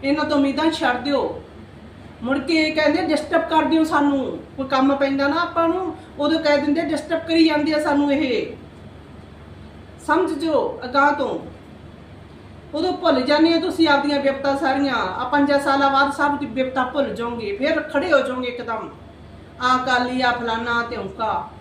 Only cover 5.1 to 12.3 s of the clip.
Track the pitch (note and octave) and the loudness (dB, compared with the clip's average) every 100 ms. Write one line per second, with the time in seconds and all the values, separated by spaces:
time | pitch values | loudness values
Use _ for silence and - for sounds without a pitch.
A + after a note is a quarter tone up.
5.1 | C#4 C#4 D#4+ E4+ E4+ E4 F4 F4+ - - | 2 0 0 -2 0 0 0 -4 -8 -14
6.1 | - D4 D#4+ D4 D4 D4 D4 E4+ D4+ - | -4 0 0 2 2 2 0 0 -4 -4
7.1 | D#4+ E4 E4 D#4+ D4+ D4 D4+ D#4 C#4+ C#4+ | -6 0 4 4 4 0 0 0 2 2
8.1 | C#4 C#4 A3+ - - - - - - - | 0 0 -2 -4 -10 -18 -20 -20 -20 -20
9.1 | - - - - - - - - - - | -20 -20 -20 -20 -20 -20 -20 -20 -16 -2
10.1 | D#4+ E4+ C#4+ D#4+ C#4+ - - B3 C4+ C#4+ | 0 0 -2 0 0 0 -6 -4 2 2
11.1 | C#4+ A#3+ - - - - - - - - | 2 -4 -6 -10 -18 -20 -20 -20 -20 -20
12.1 | - - | -20 -20